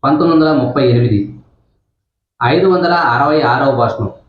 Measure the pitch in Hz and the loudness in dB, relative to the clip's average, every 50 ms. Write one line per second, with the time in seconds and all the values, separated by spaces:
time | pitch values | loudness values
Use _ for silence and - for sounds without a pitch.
0 | - - 156 151 165 170 165 156 156 156 151 139 123 - - 139 127 123 120 120 | 0 0 0 0 0 2 2 2 2 2 2 0 -2 -2 -2 0 0 2 2 2
1 | 117 110 104 98 101 - - - - _ _ _ _ _ _ _ _ _ _ _ | 2 0 0 -2 -2 -4 -10 -18 -20 _ _ _ _ _ _ _ _ _ _ _
2 | _ _ _ _ _ _ _ _ 120 123 143 175 190 190 185 180 175 170 175 170 | _ _ _ _ _ _ _ _ -2 0 0 2 2 2 2 2 0 0 0 0
3 | 170 - 117 123 139 147 151 156 135 120 151 135 143 139 123 120 107 - - - | 0 0 0 0 0 0 0 0 0 0 0 0 0 0 0 0 -2 -2 -2 -4
4 | 107 95 - - _ | -8 -8 -8 -12 _